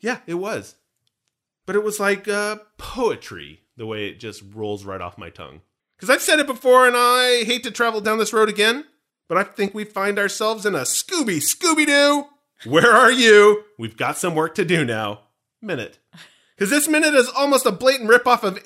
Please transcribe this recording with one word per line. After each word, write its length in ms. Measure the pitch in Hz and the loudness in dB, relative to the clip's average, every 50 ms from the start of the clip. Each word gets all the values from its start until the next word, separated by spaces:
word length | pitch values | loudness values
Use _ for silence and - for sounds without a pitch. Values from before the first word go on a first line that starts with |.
Yeah, 180 | - 226 247 240 _ | -8 -8 -8 -8 _
it 80 | - 170 | -10 -8
was. 400 | 175 190 214 214 117 95 - - _ _ _ _ _ _ _ _ _ _ _ _ _ _ _ _ _ _ | -8 -8 -8 -8 -10 -12 -14 -20 _ _ _ _ _ _ _ _ _ _ _ _ _ _ _ _ _ _
But 80 | - 190 | -4 -4
it 80 | 208 208 | -4 -2
was 160 | 214 208 - | -4 -4 -2
like, 300 | 202 196 202 196 196 208 | -2 -2 -2 -4 -4 -6
uh, 280 | 202 208 208 208 214 214 - _ _ | -6 -4 -4 -6 -8 -10 -14 _ _
poetry, 840 | _ - - - 247 247 208 131 98 - - 107 85 71 73 78 _ _ _ _ | _ -18 -14 -8 -4 -4 -4 -4 -6 -10 -18 -18 -18 -18 -18 -20 _ _ _ _
the 100 | 120 113 | -14 -12
way 200 | 110 107 107 104 | -10 -8 -8 -8
it 140 | 98 71 95 | -10 -10 -12
just 220 | 113 110 101 - 104 98 101 | -16 -16 -16 -16 -20 -20 -14
rolls 300 | 110 107 104 104 98 98 | -10 -8 -8 -8 -8 -10
right 160 | 98 95 95 | -12 -12 -10
off 180 | 90 87 - - | -10 -12 -14 -16
my 120 | 90 85 | -20 -20
tongue. 320 | _ - 82 67 67 80 _ _ _ _ _ _ _ _ | _ -20 -20 -20 -20 -20 _ _ _ _ _ _ _ _
'Cause 120 | - 196 | -2 -2
I've 120 | 269 - - | -2 -2 0
said 160 | - 320 302 | 0 0 0
it 80 | 285 | 0
before, 400 | 277 247 220 - 254 254 254 254 | -2 -4 -4 2 4 6 6 6
and 100 | 247 240 | 6 4
I 460 | 240 247 240 247 247 247 247 247 240 220 | 2 2 2 2 2 2 2 0 0 0
hate 200 | 214 240 247 247 | -2 -4 -6 -6
to 60 | 247 | -10
travel 300 | - - 240 226 220 214 | -6 -4 -4 -2 -2 -4
down 180 | 202 220 220 226 | -4 -2 -2 -2
this 140 | 214 208 247 | -2 -2 0
road 160 | 220 220 214 | 0 0 0
again, 360 | 208 208 208 226 233 285 302 _ _ _ _ _ _ _ _ - | 0 0 0 0 0 -2 -6 _ _ _ _ _ _ _ _ -4
but 100 | 175 180 | -2 -2
I 40 | 202 | -2
think 320 | 196 - - 202 196 202 | -4 -4 -4 -4 -4 -4
we 100 | 214 208 | -8 -12
find 340 | 208 - 196 196 202 202 208 | -10 -6 -4 -4 -2 -2 -2
ourselves 460 | 202 190 196 - 214 214 226 214 190 | -2 -4 -4 -2 -4 -4 -4 -2 -4
in 80 | 208 190 | -4 -4
a 60 | 147 127 | -4 -4
Scooby, 560 | - - - - - 381 339 277 220 180 147 - | -4 -4 -6 -6 -4 -4 -4 -2 -2 -2 -4 -2
Scooby-Doo, 840 | - - - - 339 320 311 302 294 285 285 285 285 294 294 285 - _ _ _ _ _ _ - | -4 -4 -2 0 0 0 2 2 2 4 4 4 4 2 0 -2 -8 _ _ _ _ _ _ -10
where 280 | 113 135 165 220 240 220 | 0 0 4 6 6 6
are 180 | 226 262 226 | 8 6 6
you? 540 | 254 254 240 226 208 208 202 214 208 208 - _ _ - | 6 6 6 8 8 10 8 8 6 4 -2 _ _ -14
We've 180 | 113 107 - | -12 -12 -8
got 220 | - 131 127 156 - | -6 -6 -6 -4 -4
some 160 | - 180 160 | -4 -4 -2
work 180 | 151 160 160 160 | -2 -4 -4 -2
to 80 | - 185 | -4 -2
do 200 | 160 175 160 147 | 0 0 0 0
now. 360 | 120 113 110 107 104 104 - _ _ _ _ _ _ _ _ | -2 -4 -4 -6 -6 -8 -10 _ _ _ _ _ _ _ _
Minute. 380 | - 208 170 127 104 - _ _ _ _ _ - - _ _ _ _ _ _ - | -10 -8 -8 -8 -8 -12 _ _ _ _ _ -20 -20 _ _ _ _ _ _ -6
'Cause 120 | 196 196 | -4 -2
this 160 | 277 294 294 320 | 0 -2 0 0
minute 260 | 302 311 320 302 294 | 0 0 2 2 2
is 140 | 262 247 233 | 2 2 2
almost 340 | - 262 285 285 277 247 254 | 0 -2 0 0 0 0 0
a 60 | 240 190 | 0 -4
blatant 380 | 170 240 262 277 262 233 214 | 0 0 0 0 0 2 2
ripoff 320 | 233 240 240 247 240 226 - | 2 2 4 2 0 0 0
of 160 | 196 185 220 - | -6 -6 -8 -10